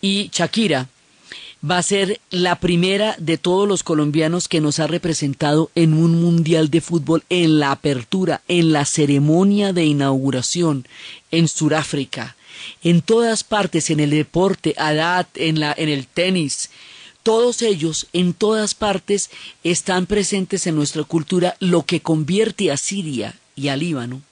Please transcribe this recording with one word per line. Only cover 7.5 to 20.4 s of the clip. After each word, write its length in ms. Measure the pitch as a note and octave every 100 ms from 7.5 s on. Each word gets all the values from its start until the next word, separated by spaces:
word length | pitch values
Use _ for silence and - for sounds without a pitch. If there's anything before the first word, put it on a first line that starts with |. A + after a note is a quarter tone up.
| D#3
la 100 | C#3+
apertura, 720 | C#3 D#3 C3+ A2+ F#3+ F3+ D#3 _
en 240 | F3 E3
la 120 | D3+
ceremonia 880 | D3 - D3 C#3 C#3+ D#3+ G3 G3+ G3+
de 120 | F3+
inauguración 1040 | D#3+ D3 C#3 C3+ C3+ C3 A#2+ F3 E3+ C#3 B2 - - - _
en 160 | D#3+ E3
Sudáfrica, 880 | - D#3 D#3 D3 C#3+ C3 - A2 - - - - -
en 200 | E3+ E3+
todas 420 | - A3+ A#3 A3
partes, 460 | - G#3+ F#3 E3 -
en 100 | D3+
el 100 | D3
deporte, 640 | D3+ D3+ E3 F#3+ F#3 - -
Haddad, 480 | D#3 D3+ E3 F3+ F3
en 260 | - D#3+ D#3
la, 140 | D3+ D3
en 140 | D#3
el 160 | C#3+ C3+
tenis. 640 | - F3 F#3 D3 - - - - - - _
Todos 380 | - A3+ A#3+ A#3+
ellos, 460 | A3+ G3 D#3+ D#3 -
en 180 | E3+ F3+
todas 420 | E3+ G#3 A3 G#3
partes, 540 | - G#3+ F#3+ - G3+ - - - -
están 440 | E3 F3 - F#3 F3+
presentes 600 | G#3 F#3+ G3